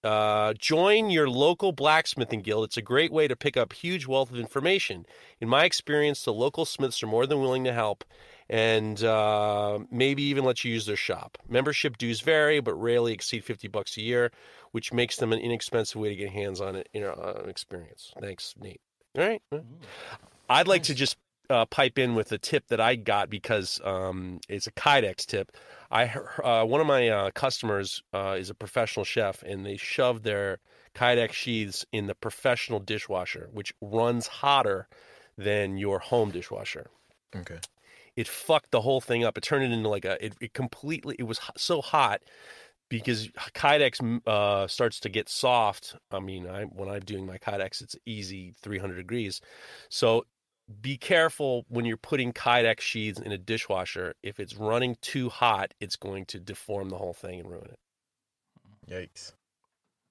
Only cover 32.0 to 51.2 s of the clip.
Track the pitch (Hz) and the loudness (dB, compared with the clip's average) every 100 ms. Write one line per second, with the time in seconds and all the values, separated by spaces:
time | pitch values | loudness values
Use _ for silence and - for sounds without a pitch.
32 | 101 - 113 - 135 123 - 110 95 110 | -4 -6 -8 -2 0 0 -2 -4 -2 -6
33 | - 95 90 87 82 110 98 - 104 110 | -2 -4 -4 -10 -12 -10 -10 -12 -2 2
34 | 117 120 113 - 139 139 110 95 95 - | 2 2 -4 -2 4 4 4 0 -6 -20
35 | - - - - 101 104 101 98 101 98 | -20 -20 -20 -4 0 2 0 -2 -2 -2
36 | - 123 104 87 - 50 - - - _ | 2 2 2 -2 -8 -10 -8 -12 -14 _
37 | _ _ _ 98 87 82 - _ _ - | _ _ _ -14 -12 -14 -14 _ _ -20
38 | - - 139 - - 156 - 120 113 131 | -12 -6 -6 -6 2 2 4 2 4 0
39 | - 120 117 - - 139 131 117 107 101 | 2 2 2 0 0 2 2 2 0 0
40 | 92 95 110 98 117 - 127 - 139 160 | -2 -2 -4 -8 -10 -6 -6 -6 -8 -8
41 | - - 117 113 - - - 170 - 151 | -8 -8 -6 -6 -8 -6 -2 -2 0 2
42 | 123 101 _ - - - - _ _ 113 | 2 0 _ -20 -20 -20 -20 _ _ -4
43 | 113 113 110 - - - 147 147 139 - | -2 -2 -4 -12 -12 0 4 6 4 2
44 | 120 117 113 104 101 101 98 - 120 - | -2 -2 2 2 4 2 0 0 0 0
45 | 107 104 - - 131 123 107 98 - - | -4 -4 -4 0 4 4 4 0 -14 -20
46 | _ 98 98 95 90 95 107 92 98 101 | _ -8 -8 -10 -10 -8 -10 -8 -8 -8
47 | 95 101 95 92 - 101 95 - - - | -8 -8 -8 -8 -6 -4 -6 -8 -12 -16
48 | - 107 95 95 90 87 - 101 98 90 | -12 -10 -10 -12 -14 -16 -8 -6 -6 -8
49 | 92 120 104 - - - - - - - | -6 -4 -4 -8 -14 -20 -20 -20 -12 2
50 | 120 113 - _ _ _ _ 104 120 135 | 4 4 0 _ _ _ _ -12 -8 -6
51 | - 175 | 4 4